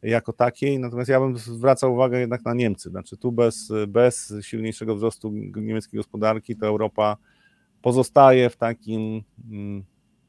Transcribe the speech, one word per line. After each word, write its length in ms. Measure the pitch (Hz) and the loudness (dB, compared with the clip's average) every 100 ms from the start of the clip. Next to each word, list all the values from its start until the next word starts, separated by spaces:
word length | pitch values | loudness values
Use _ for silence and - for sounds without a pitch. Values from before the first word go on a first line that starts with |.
jako 300 | 110 117 - | -2 -2 -2
takiej. 460 | - 120 - 139 139 | 0 0 0 -2 -2
Natomiast 320 | 123 120 123 | -4 -6 0
ja 100 | 131 | 2
bym 180 | 131 120 | 2 -4
zwracał 560 | 113 117 131 127 131 | -10 0 2 4 2
uwagę 260 | 120 131 123 | 2 2 0
jednak 240 | 120 123 | -2 -4
na 100 | 120 | -4
Niemcy. 360 | 120 117 95 87 | 0 0 -2 -8
Znaczy 260 | 92 - 98 | -12 -12 -8
tu 160 | 127 | -4
bez, 400 | 117 117 113 - 107 104 | 2 2 0 -6 -6 -2
bez 460 | 110 123 - - 104 | 4 4 2 -8 -12
silniejszego 540 | - 113 110 107 113 | -10 -8 -8 -6 -6
wzrostu 360 | 101 113 - 110 | -2 -2 -4 -10
g-, 300 | 104 101 107 | -10 -10 -10
niemieckiej 360 | 110 110 - 107 | -6 -6 -8 -10
gospodarki 580 | - 110 107 110 - 110 | -10 -2 -2 -2 -6 -6
to 100 | 107 | -2
Europa 500 | 107 107 - 104 104 _ _ _ _ _ _ | -2 -2 0 -2 -2 _ _ _ _ _ _
pozostaje 680 | 127 127 123 147 135 131 120 | 0 0 2 8 8 8 4
w 60 | - | 0
takim, 680 | 117 117 - 110 110 110 104 - 117 | -6 -6 -8 -6 -6 -8 -12 -20 -18
mm, 340 | 104 101 101 95 _ _ _ | -12 -12 -12 -14 _ _ _